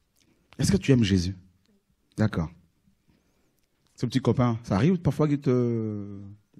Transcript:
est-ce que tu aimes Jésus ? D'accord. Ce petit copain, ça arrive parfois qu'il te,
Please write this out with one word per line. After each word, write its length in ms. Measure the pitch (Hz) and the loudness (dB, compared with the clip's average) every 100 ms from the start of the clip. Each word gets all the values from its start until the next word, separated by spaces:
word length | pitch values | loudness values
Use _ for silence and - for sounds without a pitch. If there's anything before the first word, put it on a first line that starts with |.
| _ _ _ _ _ - | _ _ _ _ _ -4
est-ce 140 | 135 | 0
que 60 | 196 | 2
tu 140 | - | 4
aimes 120 | 127 | 4
Jésus ? 320 | 101 95 87 95 - _ _ _ _ _ _ - | 4 2 0 -6 -14 _ _ _ _ _ _ -2
D'accord. 320 | 107 - 78 - _ _ _ _ _ _ _ _ _ _ _ _ _ - | -2 0 -6 -10 _ _ _ _ _ _ _ _ _ _ _ _ _ -8
Ce 100 | 123 | -4
petit 160 | 135 | -2
copain, 360 | - 110 123 117 | 0 2 2 0
ça 120 | - 98 | -2 0
arrive 220 | 147 180 | 2 0
parfois 300 | 160 - 151 | -2 0 0
qu'il 140 | 143 | 0
te, 760 | 143 127 120 117 110 104 101 101 101 101 _ | 0 0 0 -2 -4 -8 -10 -14 -18 -20 _